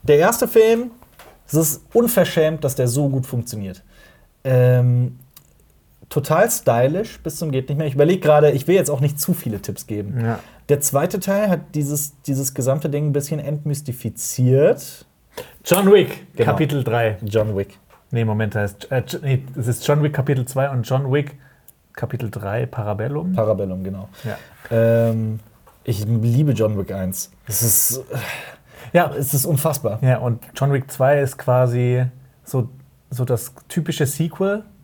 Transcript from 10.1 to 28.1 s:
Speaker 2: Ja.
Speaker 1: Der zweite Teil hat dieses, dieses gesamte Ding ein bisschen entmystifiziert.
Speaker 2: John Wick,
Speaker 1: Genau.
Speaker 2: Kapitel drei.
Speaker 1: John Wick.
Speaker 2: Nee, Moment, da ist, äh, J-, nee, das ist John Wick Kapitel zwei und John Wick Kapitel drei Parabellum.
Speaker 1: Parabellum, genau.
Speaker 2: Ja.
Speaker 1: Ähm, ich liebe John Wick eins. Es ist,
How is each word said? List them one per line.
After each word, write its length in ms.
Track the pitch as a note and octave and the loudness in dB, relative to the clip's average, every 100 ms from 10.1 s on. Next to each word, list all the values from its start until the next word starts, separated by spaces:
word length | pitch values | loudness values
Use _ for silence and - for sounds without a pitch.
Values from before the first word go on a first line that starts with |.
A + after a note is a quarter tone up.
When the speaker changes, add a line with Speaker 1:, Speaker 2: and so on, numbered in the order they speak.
| B2 | -4
Speaker 2:
Ja. 160 | A2+ A2 - - - | -2 -4 -10 -20 0
Speaker 1:
Der 120 | C#3+ | 0
zweite 380 | - C#3 F3 G3 | 2 0 0 -2
Teil 300 | G3 G3 G#3 | -2 0 0
hat 120 | E3 - D3+ | -2 -2 -4
dieses, 440 | C#3+ D3 - _ | -2 -2 -6 _
dieses 300 | - C3+ C3 | -4 -4 -2
gesamte 360 | C3 B2 C#3+ D#3 | -2 0 0 -2
Ding 180 | C#3+ D3+ | -2 0
ein 60 | |
bisschen 260 | C#3+ C#3+ D3+ | -2 -2 -6
entmystifiziert. 1700 | C#3+ D3+ D3 C#3+ - B2 A2 - - - B2+ C3+ D3+ - - - - _ _ - - - - | -6 -6 -4 -6 -6 -8 -8 -8 -8 0 4 6 4 2 -6 -20 -20 _ _ -18 -18 -14 0
Speaker 2:
John 260 | F2 F#2+ | 2 6
Wick, 360 | G#2 - - - - | 6 6 -6 -14 -2
Speaker 1:
Genau. 160 | A2+ | 0
Speaker 2:
Kapitel 320 | G2 D3 C#3+ | 2 0 -2
drei. 340 | A2+ A#2 A2+ G2 | 0 0 0 -2
Speaker 1:
John 320 | G#2+ G#2+ G#2+ G2 | -2 0 0 -2
Wick. 200 | G2 - _ _ _ | -6 -10 _ _ _
Speaker 2:
Nee, 120 | A#2+ A2+ | -2 0
Moment, 300 | G#2+ G#2+ G#2+ | 0 -2 -2
da 80 | |
ist, 260 | G2+ G2+ - | -4 -6 -4
äh, 80 | C3 - | -4 -4
J-, 160 | - | -6
nee, 200 | C#3 - - - | -2 -2 -2 -6
das 120 | A#2 | -4
ist 180 | B2 - | -2 0
John 140 | D3 | 2
Wick 100 | D3 | 2
Kapitel 320 | D3 C3+ C3+ B2 | 0 0 -2 -2
zwei 240 | C3+ C#3 | -2 -2
und 140 | C3 | -2
John 280 | A2 C3 C#3 | -2 -2 0
Wick 240 | C#3 C#3+ - _ _ - _ _ | -2 -2 -12 _ _ -20 _ _
Kapitel 360 | - A2+ A#2+ A2+ | -12 -8 -6 -8
drei 360 | - G2+ A2 B2 | -8 -6 -4 -4
Parabellum. 680 | - G#2 G#2 A#2 D3 F3 | -6 -6 -4 -4 -4 -4
Speaker 1:
Parabellum, 500 | F#3 G#2+ G2 G2 F#2 | -2 0 0 -2 -6
genau. 260 | F#2+ F#2+ G2 - | -8 -10 -14 -14
Speaker 2:
Ja. 140 | A2+ - - - - | -12 -12 -14 -20 -4
Speaker 1:
Ähm, 680 | A2+ A2+ A2+ A#2 A2+ A2 A2 - _ _ _ | 2 4 4 2 0 -4 -6 -12 _ _ _
ich 220 | - G2+ G#2 | -6 -4 0
liebe 460 | A#2 A#2 A#2+ D3 | 0 2 2 2
John 260 | A2 G#2+ G2+ | 2 0 0
Wick 140 | F#2 | -6
eins. 380 | G2 F#2 F#2 - _ - | -4 -6 -6 -10 _ -6
Es 140 | G2+ | -2
ist, 400 | A#2 - - B2+ - | 0 2 0 -4 -8